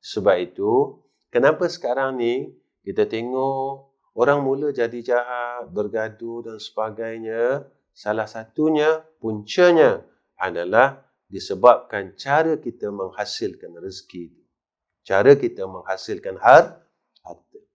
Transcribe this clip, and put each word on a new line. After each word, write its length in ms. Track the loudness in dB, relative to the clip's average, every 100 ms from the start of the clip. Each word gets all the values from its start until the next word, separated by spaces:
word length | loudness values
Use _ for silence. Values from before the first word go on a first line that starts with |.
Sebab 360 | -8 -2 2 2
itu, 580 | -2 -4 0 2 0 -6 _ _ _
kenapa 320 | 2 2 2 -4
sekarang 480 | -4 -6 -2 -4 -2
ni 360 | -2 -2 -6 -16 _ _ -8
kita 240 | -2 -2
tengok 800 | -2 -4 -4 -4 -4 -8 -10 _ _ _
orang 280 | -2 2 2 0
mula 280 | -2 -4
jadi 260 | -2 -4 -4
jahat, 680 | -2 -2 -2 -6 -8 -10 -10
bergaduh 720 | -6 -6 -4 -6 -8 -12 -12 -12
dan 120 | -16
sebagainya? 1080 | -14 -8 -8 -6 -10 -10 -8 -2 -2 -2 -8 _ _
Salah 360 | _ -6 -4 -4
satunya, 720 | -10 -12 -2 0 2 2 0 -4 _
puncanya 880 | -8 -8 -6 4 6 8 6 4 -8 _ _ _
adalah 640 | -6 -4 0 2 2 0 _ _ _
disebabkan 840 | -16 -10 6 6 6 2 -8 -8
cara 480 | -12 -2 0 0 -2
kita 320 | -6 -8 -10
menghasilkan 800 | -6 -8 -8 -10 -6 -8 -10 -20 -14
rezeki. 480 | -16 -16 -18 -18 -18 _ _ _ _ _ _ _
Cara 320 | -2 4 6
kita 320 | 6 4 -6 -10
menghasilkan 720 | -10 -8 -8 -8 -10 -10 0
har-, 400 | 8 8 8 -6 _ _ _ _ -20
harta. 340 | -20 _ -20 _